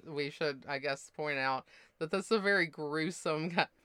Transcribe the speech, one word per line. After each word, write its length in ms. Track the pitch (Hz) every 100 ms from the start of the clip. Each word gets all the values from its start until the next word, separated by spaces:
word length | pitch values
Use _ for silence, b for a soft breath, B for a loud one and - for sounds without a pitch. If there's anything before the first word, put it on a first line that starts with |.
| -
we 220 | 147 143
should, 340 | - 151 135 120
I 120 | 139
guess, 320 | 143 135 - -
point 220 | 151 139
out 260 | 131 131 B B B -
that 100 | 160
this 140 | 196 -
is 60 |
a 80 | 220
very 260 | 196 196 165
gruesome 800 | 147 147 156 160 170 170 156 170
<laughs> 20 |
kind 160 | 175 147 _